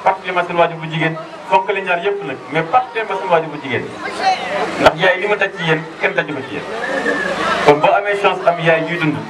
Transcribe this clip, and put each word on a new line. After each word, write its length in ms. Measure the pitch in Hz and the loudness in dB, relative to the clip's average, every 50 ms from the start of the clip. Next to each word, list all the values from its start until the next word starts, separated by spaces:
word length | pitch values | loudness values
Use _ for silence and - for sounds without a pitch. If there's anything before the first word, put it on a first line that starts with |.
| - | 2
particulièrement 440 | 185 190 - - 190 180 180 170 - | 2 0 0 -2 -2 0 0 0 0
seen 100 | 175 170 | 2 2
waajur 200 | 170 165 165 160 | 2 2 2 -4
bu 100 | 160 160 | -8 -6
jigéen, 260 | 151 160 156 160 160 160 - - - - - - | -4 -2 0 0 -2 -4 -8 -10 -12 -14 -4 2
fonk 200 | 196 190 185 196 | 2 2 2 2
leen 140 | 202 196 190 | -2 -2 0
ñaar 140 | 190 175 175 | 0 0 0
yëpp 240 | 190 202 202 202 - | 2 0 -2 -2 -4
nag, 120 | - - - - - | -6 -8 -8 -10 -2
mais 120 | 139 160 160 | -2 -2 -2
particulièrement 560 | 165 - - - - - 226 220 202 190 185 | 4 2 2 2 2 -4 -4 -4 -2 -4 -4
seen 100 | 151 139 | 0 2
waajur 200 | 170 160 156 151 | 2 2 2 0
bu 100 | 147 139 | -8 -8
jigéen. 240 | 123 143 123 107 90 - - - - - - - 740 762 740 - - - 587 605 359 359 330 - | -6 -4 -4 -4 -4 -4 -10 -8 -8 -8 -6 -2 0 0 0 0 -2 -4 -2 -2 -2 -4 -2 4
Ndax 160 | - - - 156 | 4 4 4 6
yaay 220 | 180 185 180 180 | 4 4 4 4
li 60 | 196 202 | 2 0
ma 80 | 208 | 2
daj 160 | 202 202 196 - 170 | 2 0 -2 -2 -4
ci 60 | 170 | 0
yéen, 180 | 160 160 156 - - - - | 0 0 0 0 -8 -8 -2
kenn 120 | - 139 - | -2 0 0
daju 180 | 170 160 151 151 | 0 -2 -2 -6
ko 80 | 131 | -8
ci 140 | - - - | -8 -8 -8
yéen. 100 | - - - - - - - - - - - - - 190 185 180 - 160 - - - 165 | -8 -8 -8 -8 -6 -6 -4 -4 -2 -2 0 -2 0 -2 -2 -2 -2 -2 -2 0 2 4
Kon 100 | 151 147 147 | 4 4 6
boo 140 | 156 - - | 6 4 4
amee 240 | 202 202 208 202 202 | 4 2 0 -2 2
chance 220 | 196 185 180 - - 170 | 2 0 0 2 2 2
am 100 | 170 170 | 2 2
yaay 220 | 160 170 165 160 156 160 | 2 2 2 2 2 -2
yuy 80 | 170 170 | -2 0
dund 200 | 160 151 131 113 110 | 0 0 0 -2 -4